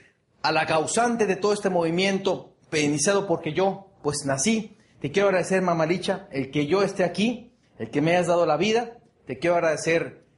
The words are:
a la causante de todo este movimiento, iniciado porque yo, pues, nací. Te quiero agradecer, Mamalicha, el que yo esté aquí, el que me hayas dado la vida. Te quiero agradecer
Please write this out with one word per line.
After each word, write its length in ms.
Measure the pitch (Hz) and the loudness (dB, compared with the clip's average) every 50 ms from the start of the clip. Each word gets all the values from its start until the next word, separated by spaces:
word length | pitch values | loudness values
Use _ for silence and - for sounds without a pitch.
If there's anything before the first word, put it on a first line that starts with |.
| - _ _ _ _ _ _ _ - | -20 _ _ _ _ _ _ _ -2
a 100 | 151 160 | 0 2
la 120 | 156 156 | 2 2
causante 600 | 160 160 160 156 - - 220 240 240 233 226 214 | 2 2 0 0 0 0 2 2 2 2 0 0
de 100 | 190 185 | 0 0
todo 160 | 190 - 208 | 0 0 0
este 180 | 208 202 202 196 | 0 0 0 0
movimiento, 840 | 180 175 170 165 165 175 190 196 196 190 190 190 175 - - - _ _ _ _ | 0 0 0 0 0 0 0 0 0 0 0 -2 -2 -2 -6 -12 _ _ _ _
iniciado 540 | 165 156 147 147 147 151 - 202 202 196 - | -2 0 2 2 0 0 2 2 2 2 2
porque 280 | - 170 160 - 156 151 | 0 -2 -2 -2 -2 -2
yo, 340 | 180 190 196 190 190 - - _ _ - | 0 0 0 0 -4 -8 -20 _ _ -4
pues, 220 | 147 147 147 - | -4 -4 -2 -2
nací. 520 | 139 135 135 - 220 226 220 - - - _ _ _ _ - | -2 -2 0 0 0 0 0 -2 -6 -12 _ _ _ _ -10
Te 100 | - 139 | -8 -4
quiero 200 | - 190 202 196 | 0 2 2 2
agradecer, 320 | 185 180 165 - 190 185 | 2 0 0 0 0 0
Mamalicha, 640 | 185 180 170 160 160 156 180 185 - - 190 175 - - | 2 0 0 0 0 0 0 0 -2 -4 -4 -4 -6 -8
el 220 | - 139 131 135 | -6 -6 -6 -4
que 160 | - 147 147 | -2 -2 0
yo 160 | 143 170 196 202 | 2 2 2 2
esté 220 | 196 190 - 180 | 0 0 0 -2
aquí, 480 | 170 - 185 208 240 240 247 - - _ _ _ _ _ - | 0 0 0 -2 -2 -2 -4 -10 -18 _ _ _ _ _ -12
el 100 | 113 120 | -10 -6
que 120 | - 143 | -2 0
me 100 | 147 165 | 2 2
hayas 160 | 175 180 175 | 2 2 2
dado 180 | 165 170 175 170 | 2 2 2 2
la 120 | 156 151 | 2 2
vida. 400 | 151 185 214 220 233 240 233 - - _ _ _ _ _ | 2 2 0 0 0 -2 -4 -10 -16 _ _ _ _ _
Te 140 | - 127 - | -12 -8 -4
quiero 160 | 156 170 175 | -2 0 0
agradecer 720 | 170 170 160 151 - - 160 165 165 147 127 - - _ _ _ | 2 2 0 0 0 0 0 0 0 -2 -4 -10 -16 _ _ _